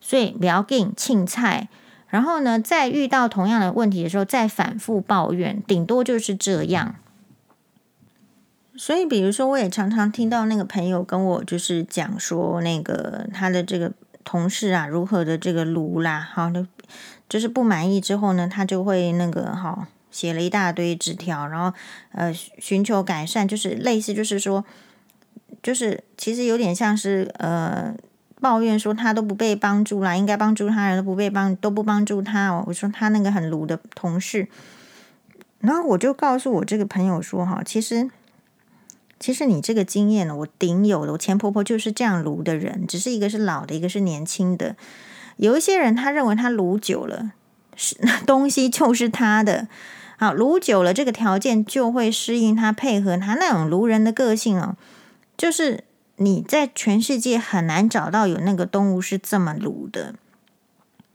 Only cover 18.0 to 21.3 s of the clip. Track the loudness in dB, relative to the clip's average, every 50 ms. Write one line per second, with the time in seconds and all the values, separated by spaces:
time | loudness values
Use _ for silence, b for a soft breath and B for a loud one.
18 | 0 0 -2 0 2 2 2 2 0 -2 -2 -2 -2 0 0 0 0 2 2 2
19 | 2 2 0 0 0 0 -2 -4 -4 -6 -6 -6 -6 -6 -8 -8 -10 -12 -14 _
20 | _ _ -12 -8 -6 -4 -4 -2 -2 -2 0 0 0 0 0 0 -2 -2 -2 -4
21 | -4 -6 -8 -8 -6 -6